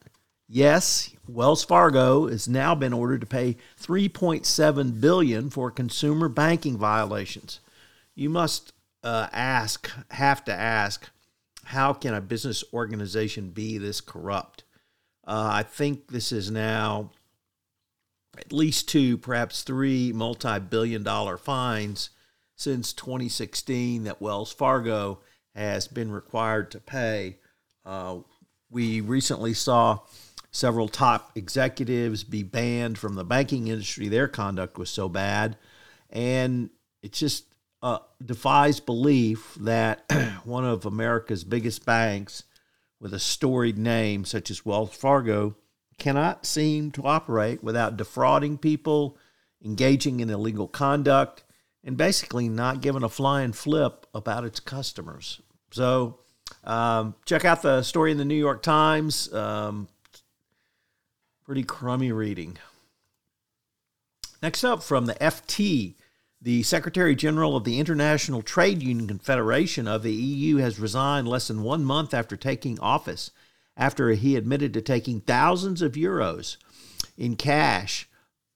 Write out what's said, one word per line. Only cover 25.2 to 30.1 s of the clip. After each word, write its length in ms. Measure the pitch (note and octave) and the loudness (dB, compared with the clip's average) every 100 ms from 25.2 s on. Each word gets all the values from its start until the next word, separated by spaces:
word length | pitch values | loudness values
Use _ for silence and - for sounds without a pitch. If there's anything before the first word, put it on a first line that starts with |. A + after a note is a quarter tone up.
| _ _ _ G#2 | _ _ _ -8
has 320 | G#2 G2+ - | -4 -4 -6
been 240 | A#2+ A2 | -6 -6
required 580 | G2+ - A2+ A2 A2 F#2+ | -8 -6 -2 0 -2 -4
to 80 | A2 | -12
pay. 580 | - C3+ A2+ G#2+ F#2+ G2 _ _ _ _ F#2+ | -10 -6 -4 -4 -6 -12 _ _ _ _ -12
Uh, 320 | F#2+ F#2 F2+ - _ _ _ _ | -10 -8 -10 -14 _ _ _ _
we 300 | A#2+ A#2 A2 | -4 -2 -2
recently 540 | G#2 C3 - A#2 A2+ | -2 0 0 -2 -2
saw 460 | A2+ - A#2+ A2+ G#2+ - | -2 2 4 6 2 -4